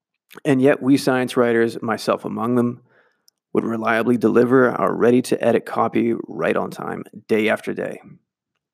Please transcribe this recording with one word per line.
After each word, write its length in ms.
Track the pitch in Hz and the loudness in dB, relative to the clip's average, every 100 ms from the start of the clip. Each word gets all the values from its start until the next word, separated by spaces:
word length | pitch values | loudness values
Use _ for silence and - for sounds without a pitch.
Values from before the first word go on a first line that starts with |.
| _ _ _ - | _ _ _ -8
And 160 | - 131 | 0 2
yet 220 | 131 - | 2 2
we 160 | 127 139 | 2 2
science 400 | - 127 123 - | 2 -2 -2 0
writers, 420 | 120 117 117 117 | 2 2 0 -2
myself 460 | 113 107 - 98 - | -6 -4 -2 -4 -4
among 300 | 104 113 123 | -6 -2 0
them, 260 | 120 123 _ _ _ _ _ _ _ | 0 -4 _ _ _ _ _ _ _
would 100 | - | -4
reliably 540 | 107 113 110 113 113 123 | -2 -4 -2 0 2 2
deliver 500 | 107 107 123 131 123 | 4 4 4 4 4
our 240 | - 95 | 2 -2
ready-to-edit 680 | 90 113 123 127 - 120 113 | 2 4 2 0 0 2 0
copy 480 | - 117 113 110 117 110 - | 0 -2 -2 0 -2 -2 -6
right 280 | - 85 | -4 -2
on 160 | 107 92 | -2 -4
time, 340 | - 90 90 87 104 - | -8 -10 -10 -12 -14 -4
day 200 | 107 107 | -2 0
after 240 | 107 - | -2 -6
day. 260 | 98 95 - - - _ _ _ _ _ | -8 -8 -10 -18 -20 _ _ _ _ _